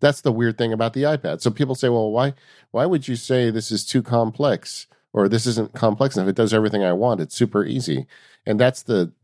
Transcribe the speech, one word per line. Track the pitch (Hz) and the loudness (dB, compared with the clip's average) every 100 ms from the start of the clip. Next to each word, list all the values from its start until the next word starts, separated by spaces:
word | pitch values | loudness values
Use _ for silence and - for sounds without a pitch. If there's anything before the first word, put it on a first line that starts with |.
that's | 143 139 | 2 2
the | - | 0
weird | 113 117 110 | 0 0 0
thing | 117 | -2
about | 110 113 | 0 -2
the | 131 | 0
iPad. | 147 147 78 - | -2 -2 -4 -2
So | 120 | -2
people | 107 139 131 | 0 -2 0
say, | 127 | 0
"Well, | 117 110 | 2 0
why, | 113 139 135 _ - _ | 0 -2 -4 _ -20 _
why | 113 165 | -2 0
would | 165 131 | 0 -2
you | 117 | -6
say | - 127 117 | 0 2 2
this | 110 - | 0 -4
is | 107 - | -6 -2
too | 131 | -2
complex | 120 117 113 - 143 95 - - - _ _ | 2 0 0 0 0 -2 -6 -16 -18 _ _
or | 107 98 | 2 2
this | 113 120 | 2 0
isn't | 113 107 - | -2 -4 0
complex | 113 107 135 104 | 0 2 0 0
enough? | 95 | 0
It | 95 | 2
does | 110 | 2
everything | 110 107 104 | 2 2 0
I | 92 | 0
want. | 90 120 101 | 2 0 -2
It's | 78 - | -4 -2
super | 117 104 | 0 0
easy." | 95 131 85 67 67 - - _ - | -2 -2 -4 -4 -6 -16 -20 _ -4
And | 107 | 2
that's | 127 - | 2 0
the, | - 104 85 _ | -2 0 0 _